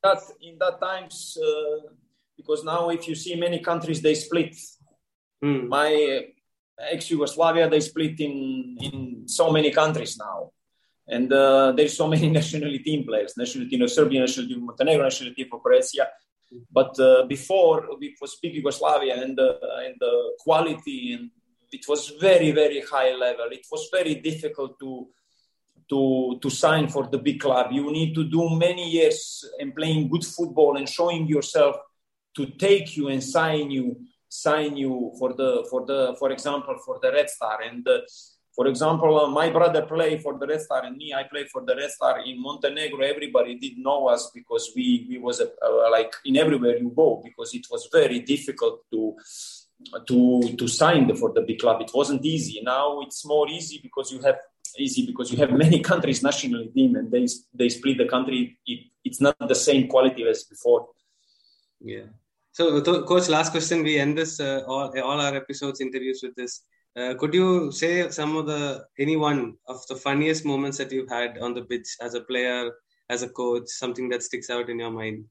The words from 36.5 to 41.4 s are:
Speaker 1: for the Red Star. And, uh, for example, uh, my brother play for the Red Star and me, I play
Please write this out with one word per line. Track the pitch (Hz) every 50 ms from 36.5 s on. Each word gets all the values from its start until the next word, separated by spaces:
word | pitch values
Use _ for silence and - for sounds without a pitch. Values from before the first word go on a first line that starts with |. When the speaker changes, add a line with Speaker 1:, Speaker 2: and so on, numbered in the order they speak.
| 143 139 135 139 131 - -
Speaker 1:
for | - 127 131
the | 131 127
Red | 131 147 147 147
Star. | - - 120 110 110 107
And, | 110 117 120 120 123 131
uh, | 127 120 - - - - - - _ _ _ _ _
for | - 123 139
example, | 131 120 151 156 160 156 160 156 156 151
uh, | 151 143
my | 135 147 160 170
brother | - 165 170 170 160 156 147
play | - 156 160 165 156 156 156
for | - 147 139 131
the | 139 139
Red | 151 156
Star | 156 - 143 131 123
and | 123 127 135
me, | 151 151 143
I | 135 135
play | 135 147 147